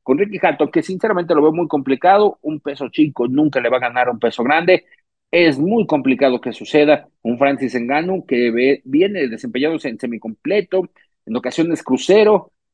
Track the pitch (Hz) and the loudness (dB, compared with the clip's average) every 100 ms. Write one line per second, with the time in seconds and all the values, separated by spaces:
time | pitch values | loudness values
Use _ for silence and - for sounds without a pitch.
0 | - 143 202 196 175 147 - 170 - 185 | -2 0 0 0 0 0 0 0 -4 -2
1 | 226 180 175 156 151 160 165 147 135 135 | -2 -2 0 2 2 2 -2 -4 -2 2
2 | 175 196 208 - 151 151 147 139 131 - | 4 4 2 -2 -8 -8 -8 -8 -4 0
3 | 151 131 123 135 156 135 117 123 123 123 | 0 0 -2 2 0 0 0 0 0 0
4 | 123 113 113 - 120 160 175 180 - _ | -2 0 -2 -2 0 2 2 2 0 _
5 | _ _ _ 170 170 135 170 226 165 151 | _ _ _ 2 2 2 0 0 0 0
6 | 131 127 139 123 123 - - 151 147 143 | 0 2 0 0 -4 -10 0 2 4 2
7 | - _ 117 120 139 135 131 123 120 147 | 0 _ -6 0 0 0 -4 -4 -2 -4
8 | 175 185 - 120 120 113 131 139 131 147 | -2 -6 -2 0 0 2 0 0 0 0
9 | 202 196 131 113 123 127 151 160 139 110 | 0 -2 -6 -6 -8 -4 -2 -4 -6 -8
10 | 123 113 113 110 151 208 190 185 175 _ | -8 -8 -12 -10 -4 -4 -2 -4 -4 _
11 | _ _ - 117 123 - 165 156 - 127 | _ _ -10 -8 -4 -2 -2 -4 -2 -2
12 | - 208 214 196 - _ _ | 4 4 6 2 -2 _ _